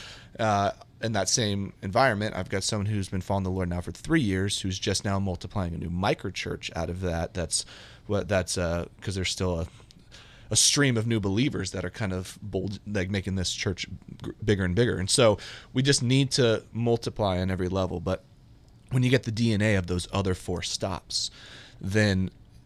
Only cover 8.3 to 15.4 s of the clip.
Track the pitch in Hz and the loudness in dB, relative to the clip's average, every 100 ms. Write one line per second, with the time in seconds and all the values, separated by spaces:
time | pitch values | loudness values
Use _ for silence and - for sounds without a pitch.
8.3 | 95 90 95 87 85 - - - 95 90 | 0 0 -2 0 -2 -4 -10 -6 -4 -4
9.3 | - 92 82 78 - - - - - - | -2 -2 -2 -4 -10 -20 -20 -20 -20 -20
10.3 | - - 110 - 143 139 113 113 113 101 | -20 -2 2 4 4 4 4 2 2 2
11.3 | 101 139 92 92 95 90 - 98 92 90 | 2 0 0 -4 -6 -6 -4 -4 -4 -6
12.3 | - 104 95 95 98 104 104 92 101 95 | -10 -6 -4 -4 -6 -4 -2 0 -2 -2
13.3 | 95 90 - 107 87 - - - - - | -2 -2 -2 -2 -4 -6 -12 -14 -12 -12
14.3 | - 107 98 90 90 120 95 95 - 117 | -2 2 2 2 2 2 2 2 6 6
15.3 | 98 | 6